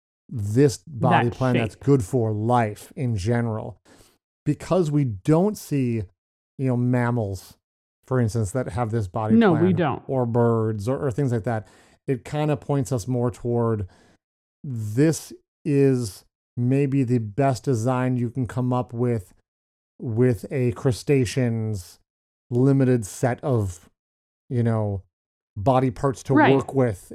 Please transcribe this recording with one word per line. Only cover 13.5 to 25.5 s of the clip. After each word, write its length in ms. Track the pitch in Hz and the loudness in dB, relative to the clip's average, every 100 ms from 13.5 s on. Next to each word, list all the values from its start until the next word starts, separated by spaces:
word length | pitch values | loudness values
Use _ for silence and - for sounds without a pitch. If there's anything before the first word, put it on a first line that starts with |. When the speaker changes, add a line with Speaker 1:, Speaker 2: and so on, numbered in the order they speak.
| 120 113 110 98 _ _ _ _ _ _ _ | 0 0 -2 -4 _ _ _ _ _ _ _
Speaker 1:
this 680 | 151 120 107 110 156 156 - - _ _ | -12 -8 -4 2 2 2 -6 -20 _ _
is 600 | - 139 139 131 113 - - _ _ - | -2 4 4 2 -2 -10 -20 _ _ -4
maybe 460 | 120 135 143 139 | 0 2 2 0
the 140 | 120 123 | 0 0
best 460 | 110 101 135 127 | -2 0 0 0
design 520 | - 120 117 127 127 127 | -2 0 0 0 0 0
you 120 | 120 | -2
can 160 | 135 123 | -4 -4
come 260 | - 127 | -2 -2
up 200 | 127 - | -2 -4
with, 400 | 117 123 117 - _ _ _ _ _ _ - | -2 -2 -2 -6 _ _ _ _ _ _ -12
with 440 | 160 110 127 107 - | -4 2 2 2 -4
a 220 | 143 123 | -2 -2
crustacean's 1300 | - 139 120 - 143 117 - 120 113 110 104 - - _ _ _ _ - | 0 -2 -2 2 2 2 0 -2 -2 -4 -6 -10 -20 _ _ _ _ -4
limited 560 | 123 135 139 127 127 104 | 2 4 6 4 2 -2
set 360 | - 127 123 | -4 -2 -2
of, 440 | 156 120 98 87 _ _ _ _ _ _ - | -2 0 0 -6 _ _ _ _ _ _ -6
you 120 | 123 | -2
know, 400 | 117 113 104 98 - _ _ _ _ | 0 0 -2 -4 -10 _ _ _ _